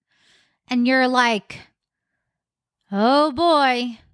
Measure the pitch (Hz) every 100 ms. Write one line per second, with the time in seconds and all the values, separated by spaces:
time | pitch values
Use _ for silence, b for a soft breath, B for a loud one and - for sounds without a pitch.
0 | _ _ _ _ _ _ - 247 240 262
1 | 254 254 240 208 - - - _ _ _
2 | _ _ _ _ _ _ _ _ _ 196
3 | 226 285 302 262 339 302 269 247 247 220
4 | _